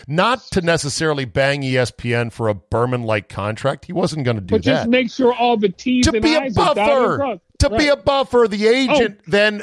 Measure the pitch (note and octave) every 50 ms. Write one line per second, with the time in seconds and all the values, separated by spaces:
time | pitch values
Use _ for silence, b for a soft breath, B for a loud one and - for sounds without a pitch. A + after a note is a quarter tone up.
0 | B B2+ C#3+ E3+ F#3+ A3+ B3+ A#3+ - - - F#3+ F3 E3+ E3+ D#3 - C#3+ - -
1 | D#3+ D#3 D3+ C#3+ C3+ A#2 - C#3 C3+ C#3 C#3 C#3+ C#3 C3 C3 B2+ B2+ A#2 - -
2 | - A#2+ A#2 A#2+ A#2+ A2+ - - A#2 A2 G#2 F#2+ - - B2 A2+ A#2+ B2+ B2+ B2
3 | A#2 A2 A2 G#2 F#2+ _ - - G2 G#2 A2 - - C3+ D3+ D3+ - - F3+ E3+
4 | F#3 - D#3 D#3 C3 B2 A#2 G#2+ F#2+ F2 - A3 - C4 - D#4 - A#3 A#3+ B3
5 | B3 - - - C4 A#3+ B3 A#3 A#3+ A#3+ A#3+ G#3+ G#3 G3 F3 - - B3+ B3+ B3
6 | B3 D#4 D#4+ A3 A3 D#4 D#4 D#4 C#4 C4+ G3+ - - - D4 D4 D4+ D#4 C#4 C4
7 | A#3 G3+ D#3 - C#4 C4 G#3 E3 _ _ _ - - C#4+ G3+ - D4+ D4 C#4+ C#4
8 | - D4 C#4 C#4 B3+ - - A#3+ A#3 G#3+ G3 G3+ G#3+ A3 A#3+ C4 C4+ A#3+ G3 G3
9 | A#3 G#3+ G3+ _ _ D#3+ D3+ G3+ G#3 G#3+ G#3 G#3